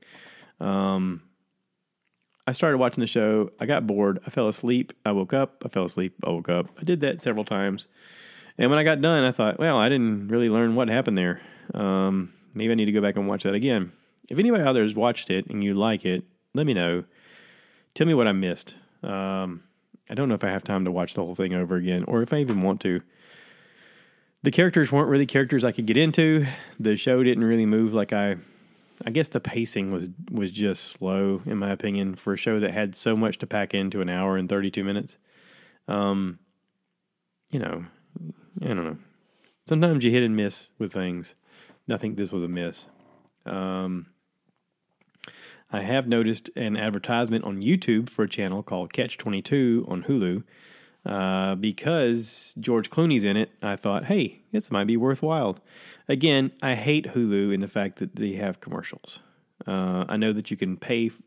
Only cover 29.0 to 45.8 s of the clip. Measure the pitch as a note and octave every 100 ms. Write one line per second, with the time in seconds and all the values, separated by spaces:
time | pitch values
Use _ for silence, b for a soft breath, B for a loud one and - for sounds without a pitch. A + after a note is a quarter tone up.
29 | - A#2 D#3 B2+ - A#2 A2+ - G2 F#2+
30 | F2+ F2+ - A#2+ G2 G2+ G#2 F2+ - -
31 | F#2+ F#2+ G2 G2 - G#2+ G2+ G2 G#2+ G2+
32 | G2 F#2 - G2 - A2 G2+ G2+ G#2 F#2
33 | - A2 A2 F#2+ - G#2 G2 G2+ G2 G2
34 | F2+ F2+ F#2+ F#2+ F#2 G2+ G2 G2 G2 G2+
35 | - - b b b b b b - G2+
36 | G2+ G2 F#2+ F2 _ _ _ _ _ _
37 | _ _ _ _ _ C#3+ F#2 E2+ F2 _
38 | _ - E3 - _ F#3 D#3 G2+ E2 D#2
39 | - b b b b b - D#3 E3+ D3+
40 | A#2+ B2 A#2+ G#2+ G2+ - - - G#2 G2
41 | F#2 F2 E2+ - b b b b - A2+
42 | A2 G2 G2 F#2+ F2 F2 F2 - - b
43 | b b b _ - G2 F#2+ F#2 F#2 F2+
44 | E2 _ _ _ _ _ _ _ _ _
45 | _ _ B B B B B G#2